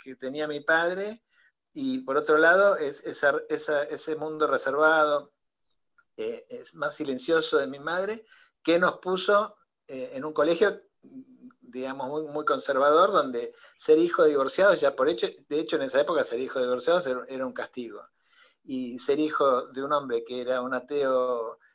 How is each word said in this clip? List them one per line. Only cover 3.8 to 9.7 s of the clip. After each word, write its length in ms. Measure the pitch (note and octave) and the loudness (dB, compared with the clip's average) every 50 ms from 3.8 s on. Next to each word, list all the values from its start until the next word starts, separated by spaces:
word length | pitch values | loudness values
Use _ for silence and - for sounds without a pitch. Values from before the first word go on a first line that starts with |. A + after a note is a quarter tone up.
| D3 | -2
ese 320 | D3 D#3 C3+ - - D#3 | -4 -6 -10 -8 -8 -8
mundo 320 | D3 D3+ D#3 D#3 D3+ D3+ C#3+ | -6 -6 -8 -2 0 0 0
reservado, 840 | C3+ B2 - C3+ C3+ D3 D#3 D#3 D#3+ D#3 D3+ D3+ D3 C#3+ C3+ _ _ _ _ _ _ _ _ _ _ _ _ _ _ _ _ _ _ | 0 0 -2 -2 0 4 4 4 6 4 4 2 2 -2 -4 _ _ _ _ _ _ _ _ _ _ _ _ _ _ _ _ _ _
eh, 280 | - A2 A2+ A#2 - - - | -8 -8 -8 -8 -8 -14 -16
es 260 | B2 B2 - - - | -18 -18 -18 -16 -12
más 220 | D#3+ C#3+ D3+ - | -8 -8 -8 -6
silencioso 600 | - D3 C#3 C3 B2+ - - E3 D#3+ D#3 - D#3+ D3 | -6 -6 -6 -4 -4 0 2 2 2 2 2 0 0
de 100 | C#3 C3 | 0 0
mi 100 | C3+ C#3 | -6 -10
madre, 460 | C#3+ D#3+ E3+ F3+ G3 G3+ A3 A#3 - _ - - _ _ _ _ | -8 -6 -4 -4 -4 -4 -6 -10 -12 _ -20 -20 _ _ _ _
que 160 | - D#3+ E3+ E3+ | 0 2 2 4
nos 200 | F#3 E3+ - - | 4 2 0 -2
puso, 580 | - F3+ F#3 F#3 F#3 - G#3 G3+ G#3+ G#3+ - _ _ _ | -4 -4 -2 -2 2 2 2 2 2 0 -6 _ _ _